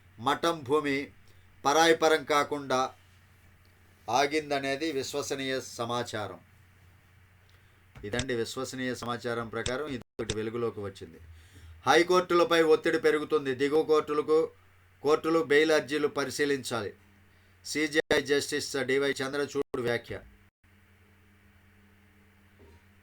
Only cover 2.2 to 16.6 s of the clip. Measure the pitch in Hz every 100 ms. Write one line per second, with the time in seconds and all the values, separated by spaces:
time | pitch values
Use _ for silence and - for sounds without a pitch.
2.2 | 139 147 147 147 139 131 131 - _ _
3.2 | _ _ _ _ _ _ _ _ - 123
4.2 | 143 156 147 139 135 139 160 135 131 143
5.2 | - 139 135 131 131 - 117 120 117 110
6.2 | 98 90 _ _ _ _ _ _ _ _
7.2 | _ _ _ _ _ _ _ - 104 120
8.2 | 135 117 110 131 127 131 127 120 120 120
9.2 | 120 117 117 113 117 127 151 127 - -
10.2 | 110 107 110 117 117 104 101 - 85 80
11.2 | - - - - - - 123 156 170 180
12.2 | 180 175 165 165 160 156 170 160 156 151
13.2 | 147 151 139 127 139 156 156 156 151 151
14.2 | 147 156 160 - _ _ _ _ 139 151
15.2 | 160 165 139 147 160 151 131 151 147 143
16.2 | 127 123 143 139